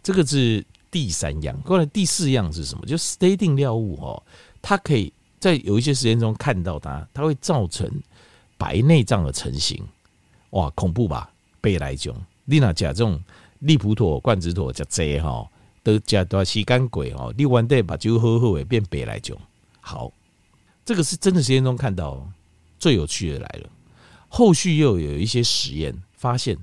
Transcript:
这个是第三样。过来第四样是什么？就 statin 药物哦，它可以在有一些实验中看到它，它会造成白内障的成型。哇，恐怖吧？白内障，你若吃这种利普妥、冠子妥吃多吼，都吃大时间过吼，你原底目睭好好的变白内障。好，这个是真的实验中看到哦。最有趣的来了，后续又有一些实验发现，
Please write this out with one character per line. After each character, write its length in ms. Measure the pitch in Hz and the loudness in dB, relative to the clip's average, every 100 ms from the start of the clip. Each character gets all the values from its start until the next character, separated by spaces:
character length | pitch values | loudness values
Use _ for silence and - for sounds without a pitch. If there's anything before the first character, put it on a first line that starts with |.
这 100 | - | -2
个 140 | 190 139 | 0 2
是 360 | 143 120 107 - _ _ | 2 2 0 -4 _ _
第 180 | 180 113 | -4 -4
三 340 | 80 78 76 | -4 -4 -4
样。 160 | 76 139 | -6 -6
过 160 | 139 185 | 0 0
来 80 | 151 | 2
第 180 | 214 | 0
四 260 | 180 - 151 | 0 0 2
样 220 | 131 90 | 2 0
是 100 | 80 | -4
什 140 | 73 - | -8 -10
么？ 80 | |
就 140 | - 160 | -6 -4
statin 600 | - - 185 190 190 139 | -4 2 2 4 2 2
药 160 | 139 | 2
物 240 | 113 107 71 | 0 -4 -6
哦， 200 | 73 - - - - _ | -10 -12 -16 -20 -20 _
它 160 | - 196 | -2 -2
可 180 | - | 2
以 160 | 135 95 - _ _ | 0 0 -8 _ _
在 160 | 190 160 | 0 2
有 140 | - 104 | 2 2
一 20 | |
些 140 | 135 | 2
实 140 | 135 123 | 2 2
验 120 | 117 | 2
中 140 | 113 | 0
看 280 | 107 - 104 | -2 -2 -2
到 160 | 87 76 | -4 -6
它， 300 | 73 69 78 | -8 -10 -10
它 100 | - | -4
会 100 | 156 139 | -2 -2
造 300 | - 151 90 | -2 0 0
成 240 | - - 143 - _ - _ _ - | -4 -6 -6 -12 _ -20 _ _ -8
白 240 | - 82 | -2 2
内 200 | 131 160 | 6 6
障 220 | 101 107 | 4 0
的 80 | 76 | 0
成 180 | - - | -4 -6
型。 280 | 67 - - - - _ _ _ _ _ | -4 -4 -6 -12 -18 _ _ _ _ _
哇， 180 | 98 76 | -2 -2
恐 220 | - 92 | -2 -2
怖 140 | 87 107 | 0 -2
吧？ 240 | 67 - _ _ _ | -2 -10 _ _ _
白 180 | 107 87 | 0 0
内 160 | 69 | -2
障， 180 | 67 - 62 90 _ | -6 -8 -10 -14 _
你 120 | - 151 | 2 4
若 160 | 120 | 4
吃 120 | 82 80 | 2 -2
这 80 | |
种 280 | 78 113 82 - - - _ | 0 0 -2 -6 -20 -20 _
利 180 | 135 151 | 2 4
普 160 | 101 | 4
妥、 240 | 107 95 71 | 2 0 0
冠 220 | - 101 | 0 0
子 120 | 85 | -2
妥 200 | 87 69 | -2 -4
吃 120 | 60 | -6
多 380 | - - 78 71 | -6 -2 -2 0
吼， 260 | 78 60 - _ _ _ | -2 -4 -8 _ _ _
都 120 | - 107 | 0 2
吃 240 | - 104 | 2 0
大 200 | 90 98 | 2 0
时 200 | 92 110 | 0 -2
间 240 | 101 127 127 | 0 0 0
过 160 | - 65 67 | -2 -6 -6
吼， 160 | 60 110 | -8 -2
你 60 | |
原 240 | 143 123 117 | 2 2 4
底 120 | 131 | 2
目 140 | 90 | 2
睭 240 | 82 107 117 | -2 0 2
好 220 | 113 117 | 4 4
好 160 | 120 82 | 2 0
的 80 | |
变 180 | 69 117 104 | 0 -2 -2
白 140 | 71 | -6
内 160 | 57 55 | -6 -8
障。 180 | - - - _ _ _ | -10 -14 -18 _ _ _
好， 320 | - - 60 - _ _ _ _ _ _ | -16 -12 -12 -14 _ _ _ _ _ _
这 80 | - | -4
个 120 | 208 | -2
是 100 | 147 | -2
真 180 | 170 190 | 0 2
的 80 | 180 | 2
实 140 | 123 | 4
验 80 | 131 | 2
中 140 | 131 123 | 2 0
看 180 | 127 | -2
到 160 | 92 76 | -4 -6
哦。 220 | 67 73 - _ _ _ _ | -8 -12 -18 _ _ _ _
最 160 | 170 110 | 2 2
有 100 | 73 | 0
趣 240 | - 87 | -4 -4
的 80 | 67 | -6
来 80 | - - | -10 -14
了， 80 | - - _ _ - - _ | -18 -20 _ _ -20 -20 _
后 240 | - 233 | 4 6
续 260 | 165 185 151 | 6 4 4
又 200 | 147 92 | 4 4
有 180 | 73 71 | 0 -2
一 80 | |
些 160 | 107 120 | -2 0
实 340 | 117 - - | 0 -2 -4
验 200 | 76 76 73 - _ | -6 -6 -8 -16 _
发 200 | 127 123 | -4 -2
现， 220 | - 87 | -4 -6